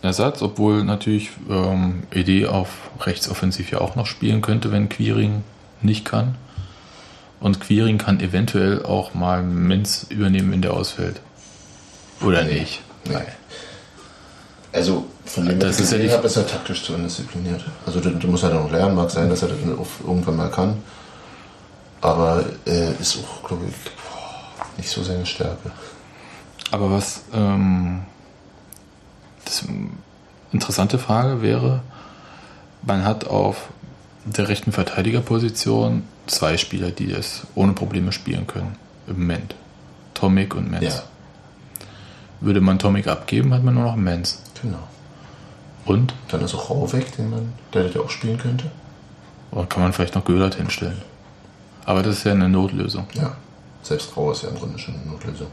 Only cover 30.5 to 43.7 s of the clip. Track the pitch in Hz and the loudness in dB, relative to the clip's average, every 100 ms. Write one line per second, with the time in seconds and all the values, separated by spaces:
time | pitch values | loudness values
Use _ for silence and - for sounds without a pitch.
30.5 | - - - 98 127 - 107 127 131 110 | -2 0 0 2 2 2 2 2 2 2
31.5 | 117 127 131 - - - - - - - | 2 2 0 -2 -16 -20 -20 -20 -20 -20
32.5 | - - - - 98 95 110 - 104 101 | -20 -20 -14 -2 0 2 0 0 0 0
33.5 | 98 - - - - - - 110 107 101 | -2 -10 -18 -20 -20 -20 -16 -8 -2 0
34.5 | 101 - 101 90 - 95 120 123 113 117 | 0 0 0 -2 0 0 0 2 0 0
35.5 | 110 - 113 113 117 - - - - 76 | 0 0 2 2 0 -4 -16 -6 0 2
36.5 | 82 - 95 90 90 95 92 92 - - | 0 -2 -2 -4 -4 -4 -4 -6 -10 -10
37.5 | - 98 95 92 98 90 95 - 87 92 | 2 2 2 -2 0 -2 -2 -4 -6 -6
38.5 | - 95 98 - - - 90 87 85 - | -6 -8 -10 -16 -20 -10 -2 -2 -2 -6
39.5 | - - - - - - - 98 95 98 | -14 -18 -20 -20 -20 -16 0 4 4 2
40.5 | 95 87 87 85 98 - - - - - | -2 -4 -2 -2 -4 -10 -20 -20 -20 -20
41.5 | - - - - - - - - - 101 | -20 -16 -16 -16 -20 -20 -20 -20 -4 2
42.5 | 98 95 95 104 98 101 104 - 110 131 | 6 6 6 4 2 2 -2 0 2 4
43.5 | 127 127 | 4 4